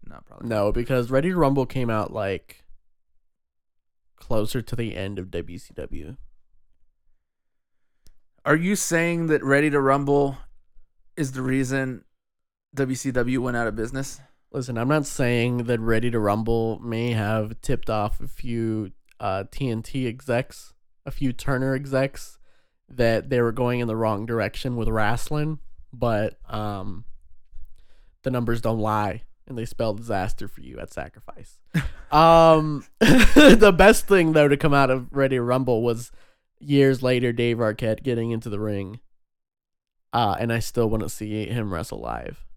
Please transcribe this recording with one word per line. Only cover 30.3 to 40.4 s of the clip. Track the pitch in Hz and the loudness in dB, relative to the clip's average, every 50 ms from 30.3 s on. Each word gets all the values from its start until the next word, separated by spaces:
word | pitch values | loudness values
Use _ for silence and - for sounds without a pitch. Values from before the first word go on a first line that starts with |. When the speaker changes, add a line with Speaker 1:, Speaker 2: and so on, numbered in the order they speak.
| - - - | -4 -4 -4
Speaker 2:
for | 101 - - | -10 -10 -14
you | - 64 65 60 | -16 -16 -14 -14
at | - - - | -14 -12 -10
Sacrifice. | - 69 - _ - - - - - - - - - - - _ | -12 -12 -12 _ -20 -20 -20 -18 -18 -20 -20 -20 -20 -20 -6 _
Speaker 1:
<laughs> | 160 139 - - - - - - | -4 -4 -4 -8 -10 -10 0 4
Speaker 2:
Um, | 151 160 165 165 165 165 165 160 156 156 156 151 139 - - - | 6 8 8 8 8 8 8 8 6 4 -2 -4 -6 -8 -14 -2
<laughs> | _ | _
the | - 226 - 254 220 208 - 277 302 285 196 226 214 208 190 | 4 6 8 10 10 10 12 12 12 12 12 10 10 8 8
best | 160 190 202 220 - - | 8 8 8 8 6 4
thing, | - 196 190 170 160 160 | 4 4 4 4 4 4
though, | 156 147 | 4 6
to | 143 143 | 6 4
come | 139 - 160 143 | 2 2 2 4
out | 139 139 127 | 4 4 4
of | 131 131 123 120 | 2 -2 -4 -6
Ready | - 139 139 135 135 | -2 0 0 0 0
to | 127 120 | 0 0
Rumble | 120 123 131 131 123 123 110 117 | 0 0 0 2 0 0 2 2
was | 120 117 113 120 - - - - _ _ _ _ _ _ _ | 0 -2 -2 -6 -14 -18 -20 -20 _ _ _ _ _ _ _
years | - 147 143 139 139 135 135 123 131 | -6 0 4 4 6 4 4 2 0
later, | 127 127 123 123 123 120 | 0 0 2 0 0 0
Dave | 120 120 120 117 | 0 0 0 0
Arquette | 113 120 110 104 - - 110 110 - - | 0 0 -2 -2 -2 -2 -4 -4 -2 -2
getting | 131 123 117 113 117 | -4 -4 -2 -2 -4
into | 117 113 113 123 | -4 -6 -6 -8
the | 104 101 | -8 -6
ring, | 104 107 104 98 98 92 104 123 _ - _ _ _ _ _ _ _ _ _ _ _ _ _ _ _ _ _ _ _ _ - | -4 -4 -4 -6 -8 -10 -12 -16 _ -20 _ _ _ _ _ _ _ _ _ _ _ _ _ _ _ _ _ _ _ _ -2
uh, | 117 120 104 95 | 0 0 0 0
and | - | -2